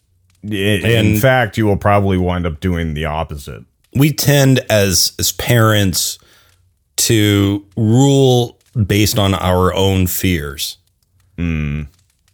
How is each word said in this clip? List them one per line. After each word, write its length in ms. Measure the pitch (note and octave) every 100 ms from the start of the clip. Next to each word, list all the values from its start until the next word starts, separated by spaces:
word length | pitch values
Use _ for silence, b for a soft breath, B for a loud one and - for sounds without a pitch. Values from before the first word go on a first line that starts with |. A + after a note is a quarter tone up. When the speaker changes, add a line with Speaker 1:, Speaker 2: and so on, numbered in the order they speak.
| _ _ _ _
Speaker 1:
I-, 120 | G#2 G2+
in 300 | G2+ G2+ A2
Speaker 2:
And 360 | A#2 G#2+ G#2+
Speaker 1:
fact, 360 | C3 B2+ A2+ -
you 80 | G#2+
will 120 | F#2
probably 400 | G#2 G2+ G2 F#2
wind 280 | F2+ F2+ E2+
up 140 | D2
doing 340 | F#2+ E2+ E2
the 120 | D2+ D#2
opposite. 580 | D2+ D#2 D2 C#2+ A#1 - _ _ -
Speaker 2:
we 160 | D3+
tend 480 | C#3+ - C#3+ C3+ B2 -
as, 440 | G#2+ G2 F2 - -
as 120 | -
parents 840 | - - A#2+ A2 G#2+ G2 F2+ - - b b b b b _ _ -
to 680 | - A2+ G#2 G2+ G2 G2+ - -
rule 800 | G#2+ A#2+ C#3 C#3 C3 B2 A#2 - _ A#2+ F#2+
based 320 | G2+ G#2 A2
on 140 | G2 F#2+
our 380 | F#2 F2+ F2+
own 340 | F2 G2 F#2+ F2+
fears. 680 | - F#2+ E2+ D2 C#2+ - - _ _ _ _ _ -
Speaker 1:
Mm. 500 | E2+ D#2 D2 D2+ C#2+ _ _ _ _